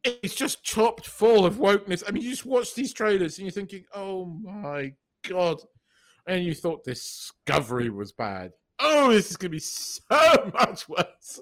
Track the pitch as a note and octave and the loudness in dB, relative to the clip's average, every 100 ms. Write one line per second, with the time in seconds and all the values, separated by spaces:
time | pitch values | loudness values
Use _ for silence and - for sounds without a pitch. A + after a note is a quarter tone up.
0 | - A#3+ - - C#4 - - A3 A3+ A3+ | -4 -4 -8 -4 -4 -4 -4 2 2 0
1 | - - A3 A3+ F3+ A2 G3 G3+ G3+ F3+ | -16 2 6 6 6 4 2 2 0 -6
2 | - - A#3 C4 B3+ B3+ A#3 - C4 - | -4 -6 -4 -8 0 0 0 -6 -8 -2
3 | G#3+ G3 E3 E3 F#3+ G3+ F#3+ F#3+ F3+ G3+ | 0 0 0 -4 -8 -8 -10 -14 _ -12
4 | G3 F#3+ F3+ E3 G#3 G#3 D3 C#3+ C#3 C#3 | -8 -8 -10 -12 -12 -12 -8 -6 -8 -12
5 | _ _ - F#3 F3 D#3+ - _ _ _ | _ _ -6 0 0 -2 -10 _ _ _
6 | _ _ - F#3 F3 D#3 E3+ D#3 - B2 | _ _ -4 -2 -2 -2 -4 -4 -8 -10
7 | - - - _ - D3 A2+ B2 A#2+ G2+ | -10 -14 -16 _ 0 0 0 -2 -2 -4
8 | G2+ - A2 F#2+ F#2 _ _ - D4 D4+ | -10 -8 -8 -6 -12 _ _ -2 4 6
9 | C4+ G#3+ - F3 F#3 D#3 - - - - | 8 6 4 -8 -8 -8 -8 -10 -10 -12
10 | _ D4 D#4+ - G#3+ - B3 F#3+ - - | _ 6 8 8 4 0 0 0 -6 -4
11 | - _ - - | -4 _ -20 -18